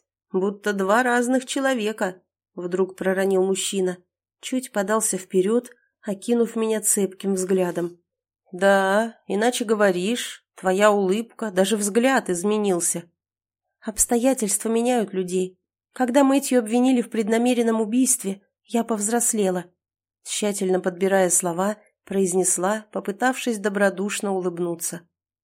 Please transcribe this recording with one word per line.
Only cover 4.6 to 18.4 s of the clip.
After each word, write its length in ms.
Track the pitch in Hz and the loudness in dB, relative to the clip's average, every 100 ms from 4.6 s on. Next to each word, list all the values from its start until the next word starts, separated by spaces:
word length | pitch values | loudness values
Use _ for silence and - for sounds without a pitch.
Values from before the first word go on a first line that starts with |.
| 254 | -4
подался 460 | 208 196 220 214 185 | -4 0 0 0 -4
вперед, 520 | - 190 190 233 240 - _ _ | 0 0 2 0 -2 -12 _ _
окинув 540 | - 196 - 240 226 226 | -10 -8 -2 0 0 0
меня 240 | 220 214 | -2 0
цепким 540 | 208 208 190 - 196 | 0 0 -2 -2 -4
взглядом. 680 | 185 185 190 175 170 170 175 _ _ _ _ _ | -2 0 0 0 -2 -6 -8 _ _ _ _ _
"Да, 680 | 180 196 196 190 202 226 - - | 0 4 4 4 2 0 -6 -4
иначе 380 | 196 233 247 220 | 0 0 0 -2
говоришь, 800 | 208 208 180 190 240 - - _ - | 2 2 2 -2 -4 -6 -14 _ -6
твоя 360 | 185 190 214 | -2 4 4
улыбка, 600 | 202 190 208 226 - 220 | 4 2 0 -4 -8 -2
даже 240 | 180 190 214 | 0 2 0
взгляд 540 | 208 214 254 254 - | 0 2 2 2 0
изменился". 720 | 175 202 214 202 175 170 170 - _ _ _ _ _ _ _ | -2 0 0 0 0 -2 -6 -10 _ _ _ _ _ _ _
"Обстоятельства 840 | - 214 - 240 254 262 202 - 226 | -12 -4 0 2 2 0 -2 -2 0
меняют 460 | 233 240 247 196 | 0 2 0 0
людей. 460 | 185 185 185 185 - _ _ _ | -4 -2 -2 -4 -8 _ _ _
Когда 300 | - 247 254 | -4 0 4
Мэтью 340 | 277 277 277 247 | 4 2 2 0
обвинили 460 | 214 240 254 247 | 2 2 4 2
в 80 | 233 | 0
преднамеренном 680 | 220 214 226 247 240 226 220 | -4 0 2 2 2 2 0
убийстве, 600 | 214 247 254 - 190 196 | 0 0 2 0 -4 -10